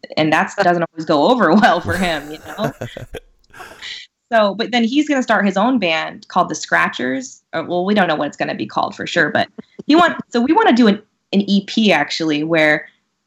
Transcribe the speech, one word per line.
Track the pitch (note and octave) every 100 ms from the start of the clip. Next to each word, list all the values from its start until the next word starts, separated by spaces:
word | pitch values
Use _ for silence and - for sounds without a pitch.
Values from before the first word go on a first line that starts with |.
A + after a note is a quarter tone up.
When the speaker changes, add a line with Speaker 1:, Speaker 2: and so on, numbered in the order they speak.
| - -
Speaker 1:
and | D#3
that's, | D#3 G3+
doesn't | - F#3 F3 E3
always | D#3+
go | D#3+ D3+ E3
over | B3+ D#3+
<laughs> | G3+
well | - E3+
for | E3
him, | F3 F3+ D#3 D3
you | D3+
know? | - - F3 -
Speaker 2:
<laughs> | A#2 - - - _ _ _ - - - - - - _ -
Speaker 1:
So, | A3+ G#3 F#3+
but | A3+
then | A#3+
he's | A3+ C#4 D4
gonna | C#4
start | B3 G#3 G3+
his | F#3+
own | A3+ C4
band | F3+ D#3+ D#3 - -
called | F#3 F3+
The | D#3
Scratchers. | - E3+ E3+ - B3+ C4 C4 - _
Uh, | D#3+ -
well, | F3
we | F#3
don't | G#3 F3
know | D3+
what | D3
it's | -
gonna | D3 C#3
be | C3
called | D#3 - -
for | -
sure, | F3 D3+
but | C3+ - - - - -
he |
want-, | D#4 E4+ - -
so | A#3+
we | B3+
wanna | F4+ A4
do | A#3+ A3+
an, | G3+ - _ -
an | G3
E | G3+ G3+ F#3+
P | - G#3+
actually, | D#3 D3 - D#3+ D3
where | D#3+ E3 D#3 D#3 - _ _ _